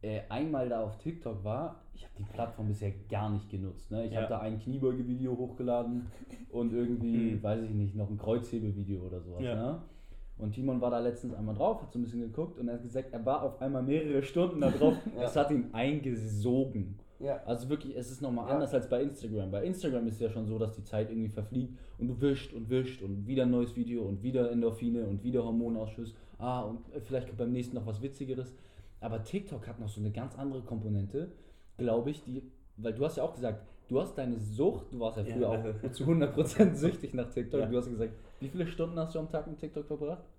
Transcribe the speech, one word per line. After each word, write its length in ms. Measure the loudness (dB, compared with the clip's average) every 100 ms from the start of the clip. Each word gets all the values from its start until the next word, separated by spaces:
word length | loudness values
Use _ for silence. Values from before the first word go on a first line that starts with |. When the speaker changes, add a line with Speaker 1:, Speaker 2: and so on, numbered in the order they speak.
Speaker 1:
er 280 | -2 -4 -4
einmal 380 | -2 0 2 2
da 160 | 0
auf 140 | 0 -2
TikTok 460 | -6 -6 -6 -4
war. 360 | -2 -2 -2 -6 -14
Ich 100 | -14
hab 100 | -14 -10
die 80 |
Plattform 440 | -8 -4 -4 -2 -2
bisher 240 | 0 -2 -4 -4
gar 220 | -2 2
nicht 180 | 0 -2
genutzt, 420 | -4 -4 -6 -6
ne? 140 | -2
Ich 80 | 0
Speaker 2:
Ja. 80 | 0
Speaker 1:
hab 80 | 0
da 120 | 0
ein 180 | -2 -4
Kniebeuge-Video 760 | -2 2 2 2 0 0 0 0
hochgeladen 720 | -2 -2 0 2 2 -2 -4 -10 -14 -14 -8
und 240 | 0 0
irgendwie, 560 | 2 2 2 2 4 4 2
Speaker 2:
Mhm. 60 |
Speaker 1:
weiß 200 | 0 0
ich 80 | 2
nicht, 240 | 2 2 0
noch 140 | -2
ein 80 | -2
Kreuzhebe-Video 840 | 2 2 2 -2 0 -2 -2 -2
oder 220 | -4 -6
sowas, 180 | -8 -4
Speaker 2:
Ja. 120 | -2
Speaker 1:
ne? 280 | 0 0 -4 -8 -16 -14 -12 -12 -6
Und 160 | -4
Timon 300 | 0 0 2
war 80 | 2
da 80 | 2
letztens 340 | 2 0 -4
einmal 220 | -4 -2
drauf, 260 | 2 2 2
hat 100 | -4
so 80 | -4
ein 40 |
bisschen 180 | -2 -2
geguckt 380 | -4 -4 -4 -2
und 100 | -4
er 60 |
hat 80 | -2
gesagt, 320 | -2 -4 -2
er 100 | -2
war 180 | 2 2
auf 200 | 2 0
einmal 200 | 0 0
mehrere 400 | 4 2 4 2
Stunden 380 | 2 4 2 4
da 80 | 4
drauf. 240 | 8 6
Speaker 2:
<laughs> 220 | 6 0 0
Ja. 60 |
Speaker 1:
Es 100 | 2 4
hat 140 | 6
ihn 200 | 4 2
eingesogen. 1300 | 2 2 2 0 -2 -2 0 4 4 4 0 -4 -6 -14 -6
Speaker 2:
Ja. 200 | -2 -2 0
Speaker 1:
Also 220 | -2 0
wirklich, 280 | -2 -2 -6
es 160 | -6
ist 100 | -4
nochmal 240 | -2 -2 2
Speaker 2:
Ja. 80 |
Speaker 1:
anders 180 | 2 4
als 160 | 2 4
bei 140 | 2
Instagram. 480 | 2 -2 -4 -2 0
Bei 140 | 0
Instagram 420 | 0 0 0 2 0
ist 140 | 0
ja 100 | 0
schon 160 | 0 0
so, 100 | 0
dass 200 | 0 -2
die 80 |
Zeit 260 | -4 0 0
irgendwie 200 | 0 -2
verfliegt 460 | -2 -2 0 -2 -4 -14 -4
und 80 | -2
du 140 | 2
wischt 320 | 4 2 -2
und 180 | -8 0
wischt 320 | 2 0 -4
und 240 | -4 -4 0
wieder 160 | 2
ein 80 | 4
neues 240 | 4 2
Video 300 | 0 -2 0
und 180 | 0 -2
wieder 300 | 0 4 4
Endorphine 520 | 4 2 2 0 2
und 200 | 0 -2
wieder 200 | 2 2
Hormonausschuss. 680 | 2 2 2 0 -2 -6 -10 -10 -18 -6
Ah, 220 | -2 -2
und 180 | -2 -6 -8 -10
vielleicht 240 | -2 -2 -2
kommt 120 | -2
beim 120 | 0
nächsten 240 | 0 0
noch 120 | -4 -4
was 140 | -4
Witzigeres. 540 | -4 -6 -4 -4 -4 -10 -20 -20 -20 -10
Aber 220 | -6 -4
TikTok 420 | -4 -4 -4 -8 -8
hat 140 | -8
noch 80 | -6
so 120 | -2
eine 100 | -2
ganz 240 | -2 -6 -6
andere 240 | -6 -6
Komponente, 680 | -6 -4 0 0 0 -2 -4 -8 -20 -20 -20 -2
glaub 300 | 2 4 2
ich, 160 | -4
die, 200 | -6 -8 -8 -18 -20 -6
weil 160 | -4
du 120 | 0
hast 120 | 0 2
ja 80 |
auch 100 | -2
gesagt, 300 | 0 -2 -2 -8 -18 0
du 120 | 2
hast 160 | 2 -2
deine 220 | -2 0
Sucht, 540 | -2 4 4 4 -6
du 80 | -2
warst 160 | -2 0
ja 80 |
Speaker 2:
Ja. 100 | -2
Speaker 1:
früher 160 | 2 2
auch 400 | 2 0 -2 -4
zu 140 | 0 4
hundert 280 | 6 6
Prozent 420 | 4 2 8 8 8
süchtig 380 | 2 2 -4
nach 160 | -4 -2
TikTok. 300 | -2 0 0
Speaker 2:
Ja. 60 | 2
Speaker 1:
Du 100 | 2
hast 100 | 0
gesagt, 240 | -2 -2 -4 -14 -10
wie 80 | -8
viele 180 | -2 -4
Stunden 300 | 0 -2 0
hast 160 | -2 -2
du 20 |
am 100 | -2
Tag 180 | -2 -4
mit 100 | -8
TikTok 280 | -8 -8 -6
verbracht? 360 | -4 -4 -4 -10